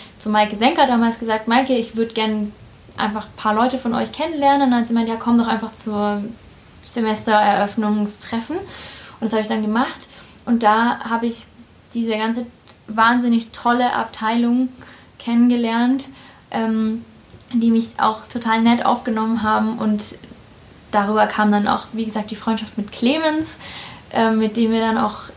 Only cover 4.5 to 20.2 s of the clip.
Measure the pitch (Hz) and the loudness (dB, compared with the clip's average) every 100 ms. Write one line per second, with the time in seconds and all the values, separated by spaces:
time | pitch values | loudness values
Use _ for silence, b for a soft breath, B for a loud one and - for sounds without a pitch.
4.5 | 277 262 240 233 233 226 226 240 233 226 | 4 4 2 2 0 0 -2 2 2 2
5.5 | 220 220 - 220 208 208 208 214 - - | -2 -4 -8 -6 -2 0 -2 -6 -12 -20
6.5 | - - - - 240 220 214 226 214 208 | -20 -20 -20 -10 -4 -2 -2 2 4 4
7.5 | 196 208 220 214 208 208 - - 226 233 | 2 0 -2 0 0 -2 -6 -6 -6 -4
8.5 | 349 381 B B B B B 220 220 214 | -8 -8 B B B B B -2 -2 -2
9.5 | 220 214 220 339 - - B B B - | -2 0 0 -2 -4 -18 B B B -2
10.5 | 233 214 220 233 - 220 226 233 226 - | 2 4 4 2 0 -4 -2 -2 -6 -14
11.5 | - - - - 233 226 214 220 233 240 | -20 -20 -20 -12 -6 -2 -2 -2 -4 -6
12.5 | - - - - 220 226 247 240 233 - | -14 -20 -20 -6 2 4 4 2 2 0
13.5 | - 240 240 247 233 226 - 220 233 240 | -4 0 2 2 0 -4 -4 -2 0 2
14.5 | 247 254 - B B B - 240 233 247 | 2 0 -4 B B B -12 0 4 4
15.5 | 240 226 233 247 269 - B B B B | 4 0 2 2 0 -4 B B B B
16.5 | 226 226 220 220 226 - - - - - | -4 -2 0 0 -4 -10 -20 -20 -20 -4
17.5 | 240 233 226 226 - 220 226 - 233 226 | 0 4 2 0 0 0 0 -8 -6 0
18.5 | 226 226 240 - 233 240 220 220 226 214 | 2 4 4 2 0 -2 -2 0 0 2
19.5 | 220 220 233 214 208 - - | 2 0 0 -2 -2 -4 -12